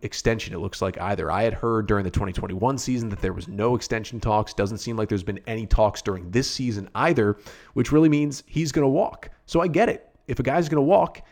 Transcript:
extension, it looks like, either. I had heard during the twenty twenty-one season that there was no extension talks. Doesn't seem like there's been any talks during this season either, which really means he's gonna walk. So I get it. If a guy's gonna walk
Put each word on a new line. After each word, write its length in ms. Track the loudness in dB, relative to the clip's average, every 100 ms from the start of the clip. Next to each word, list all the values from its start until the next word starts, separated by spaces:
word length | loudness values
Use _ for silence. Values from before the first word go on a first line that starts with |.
extension, 520 | -10 -2 0 0 -4
it 60 | -8
looks 220 | -8 -4
like, 180 | -4 -4
either. 320 | -4 -4 -2
I 120 | 0
had 100 | 0
heard 340 | 0 -2 0 0
during 160 | 0
the 80 | 0
twenty 220 | -2 -2
twenty-one 440 | -4 -6 -2 -2 0
season 300 | -2 -2 -2
that 120 | -4
there 100 | -4
was 160 | -4 -8
no 260 | -2 0
extension 460 | 0 -2 -6 -6 -6
talks. 340 | 0 0 0
Doesn't 260 | -2 -2 -4
seem 180 | -6 -4
like 100 | -2
there's 160 | -2
been 160 | -4 -8 -8
any 180 | -8 0
talks 360 | 4 4 2
during 280 | -6 -6 -2
this 220 | -2 0
season 380 | -2 -4 -4 -6
either, 440 | 0 2 4 4 2 -4 -20 -6
which 200 | -2 4
really 160 | 6 6
means 340 | 6 0 -4 -6
he's 280 | -4 0
gonna 160 | 2 2
walk. 400 | 2 0 -4 -18 -20 -2
So 160 | 0
I 60 | 2
get 200 | 4 2
it. 220 | 0 -8 _ -8
If 120 | -4
a 40 |
guy's 240 | 0 0 2
gonna 140 | 2
walk 400 | 4 4 2 -4 -20